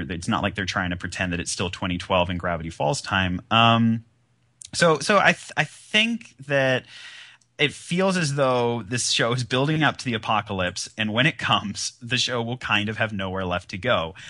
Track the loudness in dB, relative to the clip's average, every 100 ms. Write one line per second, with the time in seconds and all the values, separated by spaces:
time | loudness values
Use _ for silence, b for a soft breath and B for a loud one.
0 | -4 -6 -4 -2 -2 -4 -4 -2 -2 -4
1 | -8 -4 -4 -4 -6 -4 -4 -4 -4 -4
2 | 0 2 2 0 -2 -4 -6 -4 -2 -2
3 | -2 0 0 -2 0 6 6 6 4 2
4 | -4 _ _ _ _ _ -10 2 4 4
5 | 4 4 4 2 -2 -4 -4 -4 -2 0
6 | 2 -2 -8 -16 -2 2 4 2 -2 B
7 | B B B B _ 0 0 0 -6 0
8 | 2 2 0 2 2 4 2 0 -2 -2
9 | 0 2 2 0 0 0 2 2 2 0
10 | -2 -4 0 0 0 -2 -2 -4 -10 -6
11 | -2 2 0 0 0 0 0 -6 -8 -8
12 | -4 -2 -2 -2 -4 -6 -2 0 0 -2
13 | -2 -2 -4 -4 -2 -4 -4 -6 0 0
14 | 0 -8 B